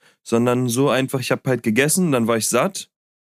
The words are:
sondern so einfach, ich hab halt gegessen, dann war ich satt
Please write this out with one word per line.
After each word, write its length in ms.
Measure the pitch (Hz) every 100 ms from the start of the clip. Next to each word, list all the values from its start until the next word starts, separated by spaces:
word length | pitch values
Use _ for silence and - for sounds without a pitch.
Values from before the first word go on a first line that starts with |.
| _ _
sondern 440 | - 117 123 123 127
so 220 | 117 139
einfach, 300 | 123 131 135
ich 100 | -
hab 160 | 127 -
halt 160 | 127
gegessen, 480 | 117 110 143 185 180
dann 160 | 131 113
war 100 | 113
ich 120 | 107
satt 420 | 117 180 - - _ _ _ _